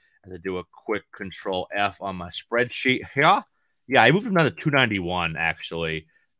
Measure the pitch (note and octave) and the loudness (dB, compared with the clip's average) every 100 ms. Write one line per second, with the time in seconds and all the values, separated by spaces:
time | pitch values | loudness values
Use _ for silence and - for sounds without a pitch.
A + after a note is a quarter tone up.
0 | _ _ - F2+ F#2+ F2+ F2 - - G#2 | _ _ -18 -10 -6 -6 -8 -14 -6 -6
1 | - - G2 - G2+ F#2 - G2+ G2+ - | -6 -14 -14 -10 -6 -4 -4 -2 -2 -4
2 | G2 F2+ F2 - - A#2+ A#2+ - C3 B2+ | -10 -10 -10 -12 -4 -2 -2 -2 0 0
3 | - C#3 D#3 G3+ - _ _ _ - B2+ | -2 2 4 4 0 _ _ _ 2 6
4 | A2+ F3 B3 F#3 C#3+ - D#3+ C#3 A#2+ G2+ | 6 6 2 2 2 0 0 2 2 0
5 | E2+ F2+ E2+ D#2 E2 D#2 - E2 E2 D#2 | -2 -2 -2 -2 -4 -4 -8 -6 -4 -6
6 | - _ _ _ | -10 _ _ _